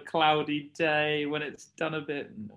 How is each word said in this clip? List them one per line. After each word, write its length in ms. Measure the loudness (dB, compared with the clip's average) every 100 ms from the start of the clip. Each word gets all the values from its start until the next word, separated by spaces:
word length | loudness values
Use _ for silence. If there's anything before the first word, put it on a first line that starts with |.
cloudy 640 | -2 4 6 4 2 -4 -6 -2
day 480 | 2 2 2 0
when 160 | 0 -2
it's 260 | -6 -12 -16 -6
done 160 | -4
a 80 | -4
bit. 280 | -4 -6 -6 -12 -14